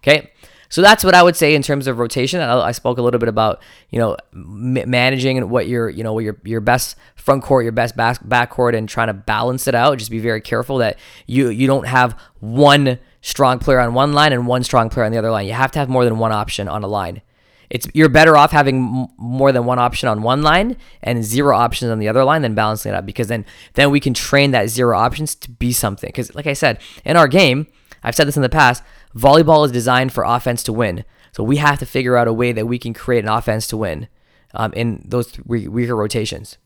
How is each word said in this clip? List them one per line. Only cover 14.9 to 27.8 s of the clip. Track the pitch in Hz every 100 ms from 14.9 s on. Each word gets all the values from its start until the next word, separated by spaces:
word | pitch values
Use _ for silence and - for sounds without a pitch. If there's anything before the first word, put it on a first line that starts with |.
| 131 110
on |
the | 113
other | 110
line. | 110 98
You |
have | 117 131
to | 151
have | 135
more | 127
than | 123 110
one | 113
option | 107 104 - 101
on | 87
a | 101
line. | 104 90 107 _ _ _ _ _
It's, | 123 -
you're | 151 156
better | 135 160 151
off | 151
having | 156 139 131
m-, | 123 127 127 _
more | 120 127 139
than | 127 120
one | 123
option | 123 - 131
on | 107
one | 110 131
line | 151 170 220 254 - -
and | - 120
zero | 107 117 143 107
options | 117 104 120
on | 113
the | 107
other | 117
line | 131 160
than | 131
balancing | 107 107 107 107
it | 98
out, | 95
because | - 107
then, | 117 - - -
then | - 143
we | 143
can | 139
train | 120 - 139 139
that | 127 104
zero | 117 123 101
options | 117 135 156 -
to | -
be | 120 120
something. | 120 110 98 -
'Cause | - 117 -
like | 147
I |
said, | 139 147 110 - - -
in | 165
our | 151
game, | 170 165 127 156 _